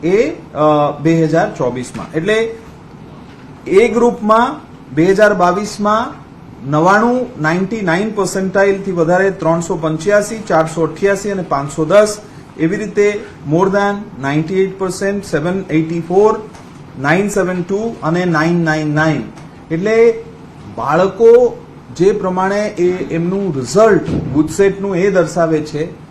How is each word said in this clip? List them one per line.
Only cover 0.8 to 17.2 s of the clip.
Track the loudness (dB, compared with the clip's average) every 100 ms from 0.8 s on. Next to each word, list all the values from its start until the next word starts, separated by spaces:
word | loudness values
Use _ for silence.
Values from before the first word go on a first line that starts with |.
| 0 0
બે | 0 2
હજાર | 2 2 0 -2
ચોવીસમાં. | -4 -4 -10 -12 -8
એટલે | -6 0 0 -2 -8 -18 -20 -20 -20 -20 -20 -20 -20 -20 -16 2
એ | 4 4
ગ્રુપમાં | 4 2 0 0 2 2 -4 -14 -20 -8
બે | 0
હજાર | 2 4 4
બાવીસમાં | 4 2 0 -4 -4 0 0 -2 -10 -20 -20 -20 -16 -2
નવ્વાણું, | 2 4 4 4 0 -4 -4
નાઇન્ટી | -2 0 -2 -2
નાઇન | -2 0 -2 -2
percentile-થી | -2 -2 -2 2 2 0 -4
વધારે | -2 2 2 2
ત્રણસો | 0 -2 -2 -2 -4
પંચ્યાસી, | -2 -2 2 2 2 -8
ચારસો | 0 0 0 -2
અઠ્યાસી | -4 0 0 0 -2
અને | -6
પાંચસો | -4 -4 -4 -4
દસ, | 2 4 4 -2 -14 -20 -20 -4
એવી | -2 -2
રીતે | -4 0 0 0 -10 -14 -2
more | 2
than | 2 2 0 -2 -8 -8
નાઇન્ટી | -4 -2 -2
એઇટ | -2 -2 -2
પર્સન્ટ, | -6 -4 -4 -4
સેવન | -4 -4 -2 -4 -2
એઇટી | -2 -2 -4
ફોર, | 0 2 4 2 -6 -18 -20 -20 -20 -4
નાઇન | 0 2